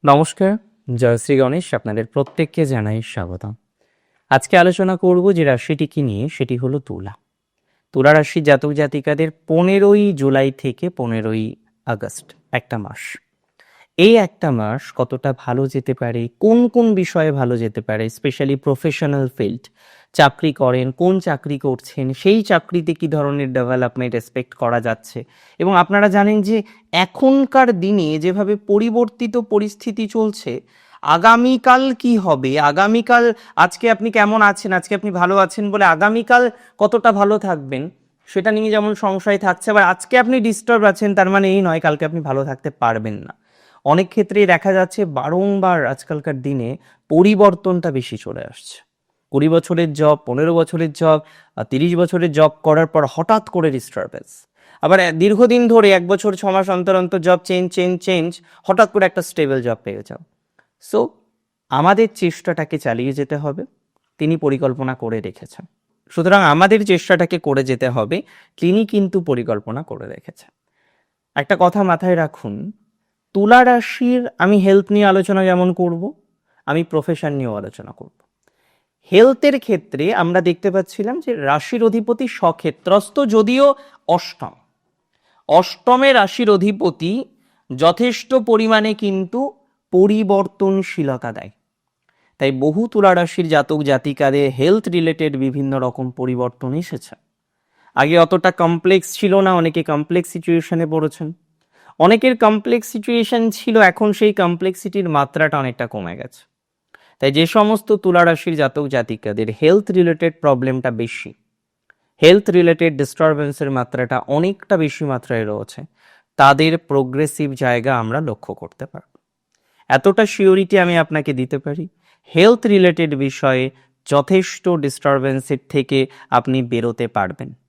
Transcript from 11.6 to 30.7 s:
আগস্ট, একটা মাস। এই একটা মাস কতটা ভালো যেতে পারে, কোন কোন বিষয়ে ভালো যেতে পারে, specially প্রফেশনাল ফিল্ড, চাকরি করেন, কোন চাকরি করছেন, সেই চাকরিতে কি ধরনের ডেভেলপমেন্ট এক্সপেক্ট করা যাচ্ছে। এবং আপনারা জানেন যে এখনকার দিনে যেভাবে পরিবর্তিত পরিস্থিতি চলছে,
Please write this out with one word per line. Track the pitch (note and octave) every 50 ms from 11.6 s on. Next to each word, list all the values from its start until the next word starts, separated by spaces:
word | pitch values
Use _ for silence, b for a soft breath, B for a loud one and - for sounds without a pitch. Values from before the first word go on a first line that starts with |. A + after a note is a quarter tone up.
| _ _ _ _ _
আগস্ট, | - A#2+ G#2 - G2 - - - _ - _ _ _
একটা | - B2 - _ - A2+
মাস। | G2+ G2 A#2 - - - - - _ _ _ _ _ _ b b b b b b b b b -
এই | E3+ G#3 A#3 A#3
একটা | G3+ F3 _ _ - D#3+
মাস | C3+ A#2 G#2+ G#2 A2+ C3+ - - -
কতটা | - B2+ A#2+ - C3 _ C#3 C3 -
ভালো | - - B2 B2+ C#3 C3+
যেতে | - C3+ B2+ - C3
পারে, | - C3 A#2+ A#2 A#2+ A#2 A#2+ _ _
কোন | - G#3+ A3+ A#3+ B3 A#3+
কোন | - B3 A#3 A3+ G#3+
বিষয়ে | F#3 F3+ - - F3 D#3 D#3
ভালো | D3 C#3 C3 A#2+ B2 A#2
যেতে | A2+ A2 G#2+ A2+
পারে, | A2 - A2 G#2+ A2 A2
specially | - - _ - C3 - C#3+ C#3 C#3 C3+
প্রফেশনাল | _ D3+ C3+ B2+ - E3 C#3+ - - C#3+ C#3+ C#3 C3+ B2+ - _
ফিল্ড, | B2 G2+ A2 A#2+ _ - b b b b b b b b _
চাকরি | - D#3 C#3 - - - D#3+ C#3
করেন, | - C#3 B2+ B2 B2+ B2+ C3
কোন | C3 _ F3 F3+ F#3+ F#3+
চাকরি | F3 - D3+ C3+ - D3 D3 C3+
করছেন, | - C#3+ B2+ B2 _ - - - C3+ C3 C3+
সেই | - - F#3+ G#3 A3+ G#3
চাকরিতে | - G3 E3 - _ - F3 D#3+ D#3 E3
কি | - - D#3+
ধরনের | D3 D3+ C#3+ C#3+ C#3+ C#3+ C#3+ C3 B2+
ডেভেলপমেন্ট | C3 B2+ A#2+ B2+ B2+ B2 A#2+ - B2+ B2 B2 A#2
এক্সপেক্ট | A#2+ A2 - _ C3 B2+ _ -
করা | _ - A#2+ A#2+ A#2+
যাচ্ছে। | A2 A#2+ A2+ - _ - - B2 G#2+ b b b b b b b
এবং | E3 F#3 G3 F3
আপনারা | F3 - G3 G3+ G3+ G#3
জানেন | F#3 G#3 G3+ G#3 G#3+ G#3+
যে | G3 G3 A3 A3 G3+ b b b b b
এখনকার | - E3+ F#3 F#3 _ - - C4 C4+ C#4 C#4 B3+ - C4+ C4 A#3+ A#3 F3+
দিনে | E3+ F#3+ G#3 G3+ F3 D3+ D3+ D#3
যেভাবে | D3+ F3+ F#3 G3+ G#3 F#3+ G#3+
পরিবর্তিত | G#3 G#3 - G3+ G#3 A3 A#3 A3 A#3 A#3+ A3+ _ _ B3 A#3 G#3 B3
পরিস্থিতি | A3+ G#3 G#3+ G#3 G#3 G#3 G3+ _ - - G#3 G#3+ A3 G3+
চলছে, | - A3+ A3 G#3+ G3+ - - - A#2+ C3 _ b